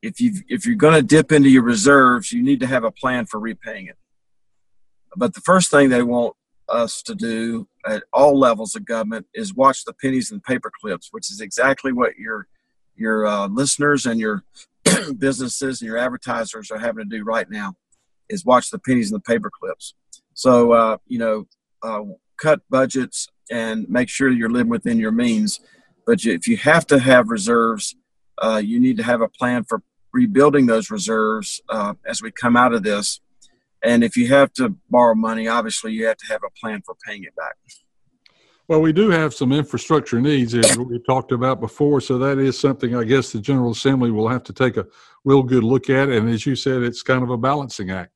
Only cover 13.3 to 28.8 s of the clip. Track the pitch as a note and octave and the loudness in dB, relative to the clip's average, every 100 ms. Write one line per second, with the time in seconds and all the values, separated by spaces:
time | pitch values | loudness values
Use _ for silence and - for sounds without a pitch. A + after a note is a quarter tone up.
13.3 | G#2 G2+ G#2+ C#3 - C#3+ C#3+ B2 A2+ A2 | -2 -4 -4 -4 0 0 0 -2 -4 -4
14.3 | G#2 _ _ _ _ - F#3 F3 B2+ C3+ | -6 _ _ _ _ 0 0 -4 -4 -2
15.3 | B2+ B2+ - C3+ B2+ A2+ A2+ B2 B2 B2+ | -2 -8 -8 -8 -8 -8 -4 -4 -6 -8
16.3 | A#2 A2 A2 G#2 A2 A#2 A2 G#2 A2+ G#2 | -6 -6 -10 -12 -8 -8 -8 -10 -10 -4
17.3 | A2+ F#2+ G#2 G2 F#2 _ _ _ _ _ | -6 -6 -10 -10 -12 _ _ _ _ _
18.3 | F#3+ - A3 - - - B2+ G#2 G#2 - | -8 2 2 0 -10 -2 -2 0 -6 -2
19.3 | A#2 G2+ - F#2+ - - _ _ - _ | -2 -2 -12 -12 -12 -14 _ _ -20 _
20.3 | - B2+ B2 A#2 A#2 A2+ A2 _ B2 A2+ | -2 2 4 6 4 4 -2 _ -4 -2
21.3 | A2 - _ _ _ A2 G#2+ G#2 F2+ _ | -4 -6 _ _ _ -10 -10 -10 -16 _
22.3 | - B2+ F#2 _ C3 C3 C3+ B2 - - | -6 0 0 _ -2 0 -2 -6 -8 -14
23.3 | _ _ A#2 A2+ A2 F2+ A#2 B2 - C3+ | _ _ -8 -6 -6 -4 -4 -4 -2 0
24.3 | B2 A2+ A#2+ A#2 A#2 B2 A#2 A2 A2+ A#2+ | 0 0 0 0 -2 -2 -2 0 0 0
25.3 | A2 G#2+ - _ _ _ _ - G3 - | 0 -2 -4 _ _ _ _ 0 0 2
26.3 | B3+ A#3+ A3 - - - C#4+ B3 B2 G#3+ | -2 -2 0 4 2 4 2 6 4 4
27.3 | - G3 A#3 A3+ G#3+ - - _ _ _ | -2 0 2 2 -2 -8 -14 _ _ _
28.3 | - A2+ A2 G#2 A#2+ | -4 -2 -2 -2 0